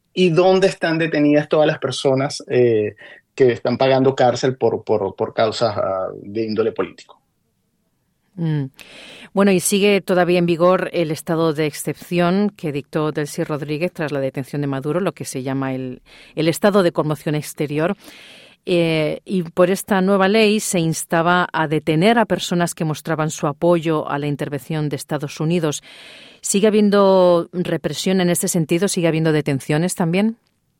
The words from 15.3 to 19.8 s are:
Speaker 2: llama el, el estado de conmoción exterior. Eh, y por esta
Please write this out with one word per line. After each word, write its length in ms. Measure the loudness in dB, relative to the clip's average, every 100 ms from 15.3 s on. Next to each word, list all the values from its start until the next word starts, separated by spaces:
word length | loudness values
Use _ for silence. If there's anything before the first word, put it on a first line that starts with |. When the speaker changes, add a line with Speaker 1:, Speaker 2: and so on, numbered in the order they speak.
| -8
Speaker 2:
llama 300 | -6 -4 -4
el, 280 | -6 -8 -12 _ -20 -12 -4
el 120 | -2
estado 340 | 2 2 4
de 120 | 2
conmoción 420 | 0 -2 -4 -4 -4
exterior. 600 | -6 -8 -6 -2 -2 -4 -10 -20 -20 -20 -20 _ -2
Eh, 520 | 0 2 0 -2 -4 -4
y 180 | -4
por 260 | -2 2 2
esta 320 | 2